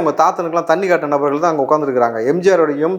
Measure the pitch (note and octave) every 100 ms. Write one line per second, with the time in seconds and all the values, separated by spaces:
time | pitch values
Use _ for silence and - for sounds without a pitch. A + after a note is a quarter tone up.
0 | D#3+ C#3 E3 F#3 E3+ E3+ E3 E3 G3 E3+
1 | D3 D3 C#3+ D3 E3+ D#3 C3 D3+ C#3+ B2+
2 | A#2 A2+ A#2+ E3+ F#3 F3+ D#3 C#3+ D#3+